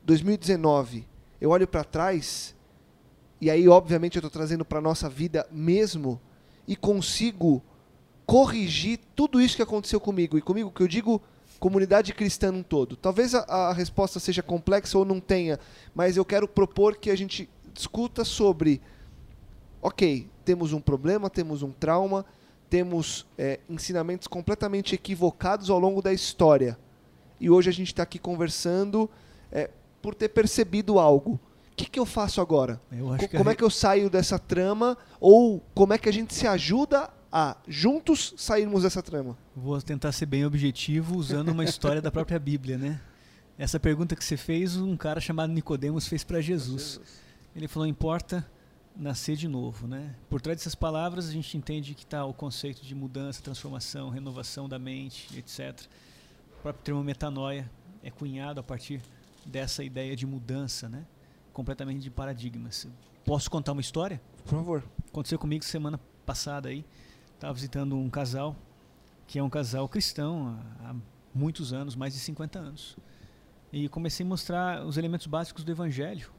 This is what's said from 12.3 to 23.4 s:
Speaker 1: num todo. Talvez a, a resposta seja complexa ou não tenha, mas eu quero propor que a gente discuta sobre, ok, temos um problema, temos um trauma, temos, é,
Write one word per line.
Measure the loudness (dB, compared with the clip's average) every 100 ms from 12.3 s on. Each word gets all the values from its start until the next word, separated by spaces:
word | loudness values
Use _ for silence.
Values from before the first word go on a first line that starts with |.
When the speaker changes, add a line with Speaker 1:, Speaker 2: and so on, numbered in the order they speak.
| 0 0
Speaker 1:
num | -2
todo. | 0 0 0 -2
Talvez | -2 2 2
a, | 2
a | 0 0 0
resposta | 0 -2 0 -2 -2
seja | -4 -4
complexa | -2 -4 2 2 2 2
ou |
não | 2 0
tenha, | 0 0 2 -4 -6 -20 -14
mas | 0 2 4
eu |
quero | 2 2 2
propor | 2 2 6 4 4
que | -2
a | -2
gente | -2 -8 -12 -16 -20
discuta | -12 -8 -4 -4 -2
sobre, | -4 2 4 4 2 2 -2 -20 -20 -20 -20 -20 -20 -20 -20 -6
ok, | -6 2 2 2 -6 -10
temos | 0 0 0
um | 0
problema, | 0 0 0 0 -2
temos | -4 -4 -4
um | -8
trauma, | -4 0 2 2 -2 -6 -18 _ _ _
temos, | 0 0 -2 -4 -6 -12
é, | -6